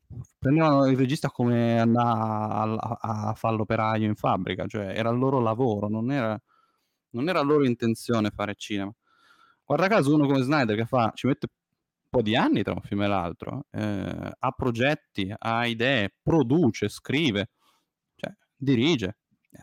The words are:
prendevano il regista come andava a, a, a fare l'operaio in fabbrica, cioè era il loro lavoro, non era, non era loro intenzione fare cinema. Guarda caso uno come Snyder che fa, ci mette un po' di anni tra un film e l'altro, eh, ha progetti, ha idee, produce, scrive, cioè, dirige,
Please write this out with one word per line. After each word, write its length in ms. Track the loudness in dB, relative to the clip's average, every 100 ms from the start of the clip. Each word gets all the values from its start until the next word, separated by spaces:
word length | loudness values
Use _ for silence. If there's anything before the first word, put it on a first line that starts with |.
| -14 -16 -16 _
prendevano 480 | 0 2 4 4 4
il 100 | 2
regista 320 | 2 0 -4
come 500 | -2 0 2 2 2
andava 720 | 4 2 2 0 -2 -2 -4
a, 480 | -2 -2 -4 -6 -6
a, 300 | -6 -4 -4
a 40 |
fare 220 | -4 -2 -2
l'operaio 500 | 0 0 0 0 0
in 100 | 0
fabbrica, 500 | -2 -2 -2 -4 -6
cioè 200 | -6 -6
era 160 | -4 -2
il 80 | 0
loro 220 | 0 2
lavoro, 480 | 0 0 0 0 -2
non 240 | -2 -2
era, 260 | -2 -2 -4 -8 _ _ _ _ _ _
non 180 | -6 -2
era 100 | 0
loro 220 | 2 4 2
intenzione 640 | 2 0 -2 -2 0 0
fare 260 | -2 -6 -6
cinema. 380 | -8 -6 -6 -10 _ _ _ _ _ _
Guarda 240 | -4 0 2
caso 260 | 4 4
uno 140 | 4 4
come 140 | 2
Snyder 340 | 2 0 0 0
che 100 | 0
fa, 260 | 0 0 0
ci 120 | -2
mette 200 | -2 -4
un 600 | -12 _ _ _ _ _
po' 120 | 0
di 140 | 2 2
anni 260 | 2 2
tra 120 | 0
un 80 | -4
film 200 | -4 -2
e 40 | 0
l'altro, 580 | 0 -2 -6 -10 -10 -10
eh, 600 | -6 -4 -4 -6 -8 -10 -6
ha 140 | -6
progetti, 800 | -2 -2 0 0 -2 _ -6 -6 -6
ha 300 | -4 -2 -2
idee, 480 | 0 0 2 0 -4
produce, 680 | 0 2 2 4 2 2 -4
scrive, 640 | -4 -4 0 0 0 -2 _ _ _ _ _ _ _
cioè, 160 | -14 -14 _ _
dirige, 600 | 0 2 4 2 -2 -8 _ _ _ -20